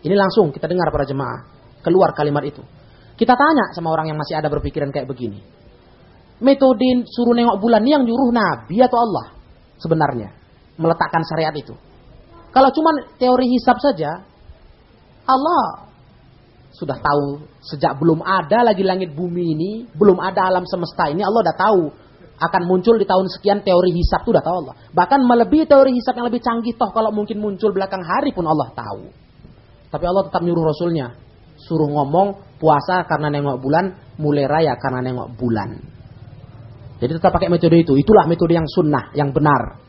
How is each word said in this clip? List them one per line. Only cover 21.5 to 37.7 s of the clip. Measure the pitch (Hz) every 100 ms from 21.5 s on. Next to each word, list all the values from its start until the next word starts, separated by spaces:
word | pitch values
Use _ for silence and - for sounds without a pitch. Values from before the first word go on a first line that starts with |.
| -
tahu | 196 202 151 - - _ -
akan | - 165 185 175
muncul | 185 180 226
di | 202
tahun | 190 190
sekian, | - 202 202
teori | 202 175 185
hisab | 170 180 180 -
itu |
udah | 170
tahu | 156 180 131
Allah. | - -
Bahkan | - 180 277
melebihi | 247 240 226 302 311
teori | 277 269
hisab | 247 233 226
yang | 240
lebih | 233
canggih, | 240 233 233
toh | 226 214
kalau | 220 220
mungkin | 214 208 208
muncul | 208 190 214
belakang | 190 190 190
hari | 170 208 294
pun | 185
Allah | 165 156 127
tahu. | - 110 98 - - _ _ - - _ - -
Tapi | 147
Allah | 175 190 190
tetap | 185
nyuruh | 170 170 156
Rasulnya, | 147 175 160 123 - - - -
suruh | - - 160 147
ngomong | 147 139 165 202 196 - -
puasa | 156 147 143 180 165
karena | 151 151
nengok | 147 143 131
bulan, | 135 165 190 180 - -
mulai | 151 147 135
raya | 151 160
karena | 120 135 127
nengok | 127 127 - 117
bulan. | 123 110 98 110 - - - - - - - - - - - -
Jadi | 127 160
tetap | 180 170
pakai | 180
metode | 170 170